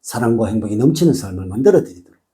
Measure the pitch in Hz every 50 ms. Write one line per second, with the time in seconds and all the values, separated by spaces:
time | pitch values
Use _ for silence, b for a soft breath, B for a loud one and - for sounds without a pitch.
0 | _ - - 117 120 113 117 113 113 98 110 110 104 104 104 107 123 151 151 -
1 | 175 165 127 - - 95 92 90 92 92 98 113 131 208 190 160 - - - -
2 | _ _ _ _ _ _